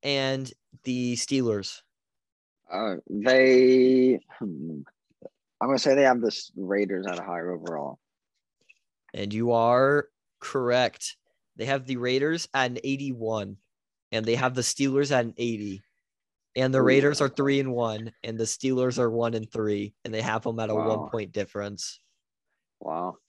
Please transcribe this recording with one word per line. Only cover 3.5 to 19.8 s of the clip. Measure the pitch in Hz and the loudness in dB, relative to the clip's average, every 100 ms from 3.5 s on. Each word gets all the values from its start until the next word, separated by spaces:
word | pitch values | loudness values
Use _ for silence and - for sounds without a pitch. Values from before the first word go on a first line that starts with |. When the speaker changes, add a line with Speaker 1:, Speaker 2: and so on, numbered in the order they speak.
| 127 127 127 127 131 127 120 _ - | 8 8 6 6 6 4 2 _ -12
Speaker 2:
hmm, | 107 78 78 76 69 _ _ _ - _ _ _ | -10 -8 -10 -12 -14 _ _ _ -20 _ _ _
I'm | 117 | -2
gonna | 135 | 0
say | 151 | 4
they | 135 | 6
have | 135 123 | 6 4
the | 113 | 2
S-, | - - - | -2 -12 -12
Raiders | 92 98 101 92 95 | -2 0 0 -2 -4
at | 87 | -8
a | |
higher | 95 87 87 | -6 -6 -6
overall. | 90 80 82 71 60 _ _ _ _ _ _ _ _ _ _ _ | -8 -8 -8 -8 -12 _ _ _ _ _ _ _ _ _ _ _
Speaker 1:
And | - 101 | -10 -8
you | 107 120 | -4 0
are | 117 117 123 135 147 - _ _ _ | 2 4 4 4 2 -2 _ _ _
correct. | - 139 123 123 120 - - - _ _ _ _ | -6 -4 0 2 0 -2 -14 -14 _ _ _ _
They | 117 | -4
have | 139 127 | -4 -4
the | 127 | -4
Raiders | 123 131 147 165 - | 0 0 0 -2 -4
at | 135 127 | -2 -2
an | 123 | -2
eighty-one, | 135 139 139 123 110 110 101 98 _ _ _ _ _ | -4 -4 -4 -6 -4 -4 -6 -12 _ _ _ _ _
and | 113 | -4
they | 110 | 0
have | 117 131 | 0 0
the | 123 | -2
Steelers | 117 - 139 135 143 | -4 -2 0 0 2
at | 135 117 | 0 0
an | - | -4
eighty. | 120 113 104 98 _ _ _ _ _ _ _ - | -4 -4 -6 -10 _ _ _ _ _ _ _ -2
And | 131 | 0
the | 131 | 4
Speaker 2:
Ooh, | |
Speaker 1:
Raiders | 127 131 143 143 | 6 6 4 2
are | 139 | -2
Speaker 2:
okay. | - | 0
Speaker 1:
three | 139 139 | 0 2
and | 131 | 0
one, | 123 117 107 113 - | -2 -2 -4 -10 -14
and | 117 113 | -10 -4
the | |
Steelers | 113 - 135 131 127 120 | -4 -2 -2 0 0 0
are | 120 | 0
one | 113 117 | 0 -2
and | 117 110 | -2 -6
three, | 113 107 104 | -4 -2 -2